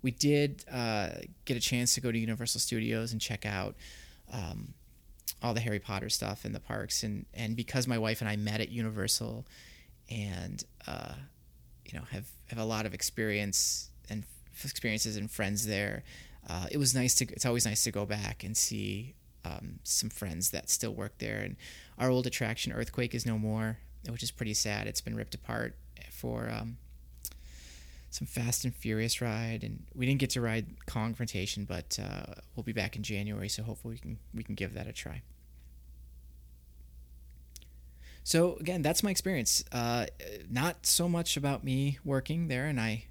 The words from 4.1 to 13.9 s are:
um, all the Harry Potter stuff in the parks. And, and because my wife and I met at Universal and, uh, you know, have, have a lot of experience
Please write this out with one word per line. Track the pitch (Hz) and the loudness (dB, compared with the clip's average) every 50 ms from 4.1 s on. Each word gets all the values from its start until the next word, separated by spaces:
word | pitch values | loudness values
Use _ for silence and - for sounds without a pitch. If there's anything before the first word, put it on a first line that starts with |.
| - - - - | -20 -20 -14 -8
um, | - 110 98 82 - 107 - - - - - - - - - - - - - - - - | -6 -4 -4 -2 -4 -6 -6 -8 -12 -16 -20 -20 -20 -20 -20 -20 -20 -8 -6 -6 -4 -2
all | - 120 113 | 0 0 2
the | 104 | 2
Harry | 113 117 107 101 | 2 0 -2 -2
Potter | - - 101 98 - 113 | -2 -2 -4 -2 0 0
stuff | - - 110 104 104 - - | 0 0 0 -2 -4 -4 -4
in | 107 104 | -6 -6
the | 107 | -6
parks. | - - 110 107 104 110 - - - | -4 -4 -4 -4 -2 0 0 0 0
And, | 110 104 101 - - - | 0 -2 -4 -6 -8 -6
and | - 117 107 113 | -4 -2 -2 0
because | 117 117 - - 135 123 | -2 -2 0 2 0 2
my | 127 123 | 4 2
wife | 113 110 110 110 - | 2 4 2 2 2
and | 113 107 | 2 0
I | 104 | 0
met | 104 104 104 107 110 | 0 0 0 0 0
at | 110 - | 0 0
Universal | - 117 113 113 110 107 98 110 - - 117 117 113 113 131 - - - - - - - - - - - - - | 0 -2 -2 0 0 0 2 2 2 2 0 -2 -4 -6 -8 -12 -16 -20 -20 -20 -20 -20 -20 -20 -20 -20 -12 -8
and, | - 113 104 101 92 90 87 92 98 98 - - - - - | -4 -4 -2 -2 -2 -4 -4 -4 -6 -6 -8 -10 -12 -14 -8
uh, | - 73 82 - - - - 135 - - - - - - - - - - - - | -6 -6 -6 -6 -8 -10 -10 -12 -16 -18 -20 -20 -20 -20 -20 -20 -20 -20 -20 -16
you | - - - | -10 -10 -10
know, | 69 - | -8 -6
have, | - 107 120 - - - - | -6 -8 -8 -8 -14 -18 -12
have | - - | -8 -4
a | 113 113 | -2 0
lot | 110 110 110 110 | 2 2 2 0
of | 107 95 | 0 -2
experience | 107 - - - - 110 110 104 104 104 101 95 - - - - - - - | -2 -2 -2 0 2 2 2 4 2 2 2 4 4 4 4 2 0 -4 -8